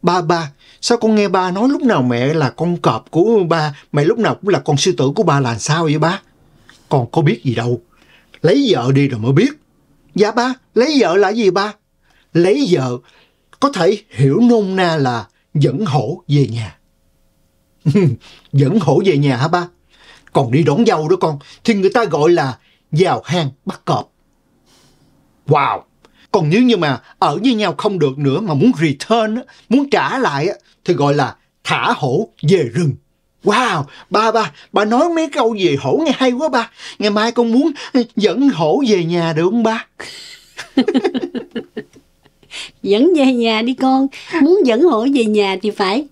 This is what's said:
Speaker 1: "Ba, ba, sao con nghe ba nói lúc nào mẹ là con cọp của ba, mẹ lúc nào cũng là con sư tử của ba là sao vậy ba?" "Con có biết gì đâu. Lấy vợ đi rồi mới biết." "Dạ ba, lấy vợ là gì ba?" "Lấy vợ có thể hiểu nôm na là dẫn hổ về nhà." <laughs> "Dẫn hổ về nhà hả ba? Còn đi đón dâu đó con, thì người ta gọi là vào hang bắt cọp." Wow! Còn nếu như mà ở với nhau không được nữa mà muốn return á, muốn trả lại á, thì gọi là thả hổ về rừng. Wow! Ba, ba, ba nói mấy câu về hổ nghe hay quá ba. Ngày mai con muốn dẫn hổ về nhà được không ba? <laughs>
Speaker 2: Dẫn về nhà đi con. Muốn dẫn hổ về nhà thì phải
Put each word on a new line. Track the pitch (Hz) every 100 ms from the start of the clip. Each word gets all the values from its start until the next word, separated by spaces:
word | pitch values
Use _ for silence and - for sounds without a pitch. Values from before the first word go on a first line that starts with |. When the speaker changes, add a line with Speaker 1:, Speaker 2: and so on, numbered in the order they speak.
Speaker 1:
"Ba, | 175 180
ba, | 160 170 156 - _ _
sao | - 240
con | 220 214
nghe | 202
ba | 190 185
nói | 180 247
lúc | 285
nào | 285 185
mẹ | 127 120 127
là | 160 135
con | - 170 175
cọp | - 113 -
của | 156 196 226 175
ba, | 165 151 143 -
mẹ | 147 147
lúc | 233
nào | 196 127
cũng | 190
là | 170
con | - 143
sư | - 175
tử | 139 143
của |
ba | 175 139
là | 127 113
sao | - 156
vậy | 165 147
ba?" | 156 196 _ _ _ _ _ _ _
"Con | - 120
có | -
biết | 151 226
gì | 139 110
đâu. | 120 120 _ _ _ - _ -
Lấy | 156 240 277
vợ | 160 123 139
đi | 143
rồi | 131
mới | 113
biết." | 139 247 302 _ _ _ _ _ -
"Dạ | 208
ba, | 220 247 254 _ -
lấy | 262 302
vợ | 196 180
là | 196
gì | 220 208
ba?" | 180 208 208 _ _ _ _ _
"Lấy | 165 175 240 269
vợ | 170 131 123 _ _ _ _ _ _
có | 277
thể | 277 170 208 _
hiểu | - 139 156 240
nôm | 233 196 190
na | 180 160
là | 135 120 107 _ _
dẫn | - 139 127 202
hổ | 139 110 175 -
về | 143 127
nhà." | 113 104 - _ _ _ _ _ _ _ _ _ _ -
<laughs> | 151 180 117 - - _
"Dẫn | 139 139 208
hổ | 160 147 190
về | 147
nhà | 143 123
hả | 151
ba? | 175 175 _ _ _ - - _
Còn | - 120
đi | 127
đón | 156 151 226
dâu | 175 156
đó | 185
con, | 170 143 - -
thì | -
người | 208 190
ta | 220 220
gọi | 151 151
là | 175 139 120 _ _ _
vào | 151 185 120 -
hang | 175 151 - -
bắt | - -
cọp." | 135 - _ _ _ _ _ _ _ _ _ _ _ _ _ -
Wow! | 147 139 98 - _ _ _ _
Còn | 208 151
nếu | 185
như | 254 214
mà | 151 127 - _
ở | 170 147
với | 226
nhau | 226 202 151
không | 214 190
được | 147 135
nữa | 143 139
mà | 214
muốn | 147 208 180
return | 156 135 - 226 220 220
á, | 254 - _
muốn | 247 277
trả | 196 139 233
lại | 226 139 156
á, | - _ _ -
thì |
gọi | 160 143
là | 143 127 - _ _
thả | - 156 135 233
hổ | 139 131 220 _ 143
về | 185 139
rừng. | - 165 120 _ _ _ _
Wow! | 170 208 254 180 143 - -
Ba, | 202 220
ba, | 226 196 - -
ba | - 214
nói | 240 339 330
mấy | 320
câu | 294 233 220
về | 180 139
hổ | 139 190 320
nghe | 247
hay | 262
quá | 247 311
ba. | 262 226 _ - -
Ngày | 208
mai | 208 220
con | 233 233
muốn | 226 311 285 - 269 233 -
dẫn | 202 180 277
hổ | 175 160 196 262
về | 196
nhà | 165 175 165
được | 160
không | 170 233
ba? | 226 220 - _ - - - - _ - - -
<laughs> | 254 277 392 254 - - - 226 - - - - _ _ _ _ _ - - _
Speaker 2:
Dẫn | 202 202 294 339
về | 269
nhà | 247 226 220
đi | 233
con. | 262 262 262 269 - - 339
Muốn | 294 381 285
dẫn | 226
hổ | 349 233 240
về | 277 226
nhà | 214 202 190
thì | 214
phải | 202 190 214 294